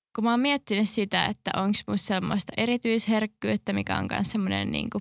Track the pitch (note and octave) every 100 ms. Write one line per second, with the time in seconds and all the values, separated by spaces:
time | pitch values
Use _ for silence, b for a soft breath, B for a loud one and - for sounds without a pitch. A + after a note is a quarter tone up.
0 | _ - A#3 A#3+ C#4 C#4 - G3+ G#3+ -
1 | G3 F3+ - G#3+ - - G3 G#3+ - G#3
2 | - F#3+ F3+ G3+ - - A#3 A#3+ A#3 A3+
3 | A3 A3 G#3+ _ G#3 G#3+ - G3 - -
4 | - G#3 G3 A3 F#3+ G3 G3+ - - G#3